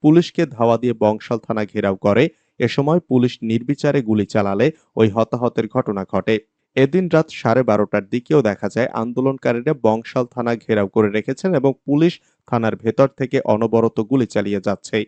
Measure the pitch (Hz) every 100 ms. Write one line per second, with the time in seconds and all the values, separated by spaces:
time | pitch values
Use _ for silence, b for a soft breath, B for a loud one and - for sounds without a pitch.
0 | 151 165 175 - 160 123 117 113 123 113
1 | 107 107 - 117 - 110 107 107 98 95
2 | 104 101 160 _ _ _ 120 - 143 170
3 | - 131 123 - 113 113 123 143 151 147
4 | 110 107 98 110 98 98 135 - b -
5 | 113 101 113 123 120 117 113 127 123 101
6 | 92 98 92 110 _ _ _ - 135 175
7 | 185 160 156 - 123 117 120 104 101 104
8 | 98 123 - 151 113 98 104 110 123 -
9 | 117 123 131 135 - 120 127 151 113 110
10 | 117 - 123 - 117 117 - 113 117 -
11 | 107 104 104 139 190 165 135 127 - 143
12 | 165 - _ _ _ 120 113 104 113 -
13 | 135 _ 127 135 - 107 113 113 113 -
14 | 107 135 113 - 101 101 95 98 - 113